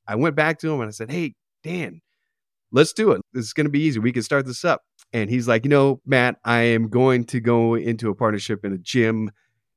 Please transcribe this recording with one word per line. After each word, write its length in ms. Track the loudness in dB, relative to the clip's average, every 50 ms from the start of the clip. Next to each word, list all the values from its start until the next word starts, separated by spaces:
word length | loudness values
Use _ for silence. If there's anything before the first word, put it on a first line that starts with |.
| _
I 80 | -6 -2
went 200 | 0 0 0 2
back 240 | 0 0 0 0 -2
to 100 | -4 -4
him 100 | -4 -4
and 80 | -6 -6
I 40 | -8
said, 180 | -12 -10 -8
"Hey, 240 | -6 -6 -6 -6 -8 _ _ _ _ _ -12
Dan, 380 | -8 -8 -6 -8 -8 -10 -16 _ _ _ _ _ _ _ _ _ _ _ _ _ _ 4
let's 220 | 4 4 4 4
do 160 | 0 2 2
it. 100 | 2 2 -2 _ -8
This 100 | -8 -8
is 80 | -6 -4
gonna 160 | -2 -2 0
be 140 | 0 0 0
easy. 160 | 0 0 0
We 140 | -2 0 -2
can 100 | -2 -4
start 240 | -2 -2 -2 -2
this 180 | -4 -10 -6 -2
up." 160 | -2 -2 -2 _ _ _ _ -20 _ -4
And 160 | -4 -4 -2
he's 180 | -2 -2 0
like, 200 | 2 0 2 2
"You 20 | 2
know, 320 | 2 4 4 2 0 -2 _
Matt, 300 | 0 2 2 2 2 -2 _ -2
I 180 | 0 2 2
am 280 | 4 2 2 2 0 0
going 360 | 2 4 4 4 4 2 0
to 160 | -2 -4 -2
go 340 | 0 2 2 4 4 2 2
into 340 | 0 0 -2 -4 -2 -2 -4
a 60 | -2
partnership 500 | 0 0 0 0 -2 -4 -6 -6 -6 -4
in 80 | -6 -6
a 60 | -6
gym. 520 | -8 -4 0 2 2 2 2 -2 -4 -6 -8 _ _ _ _ _ _ _ _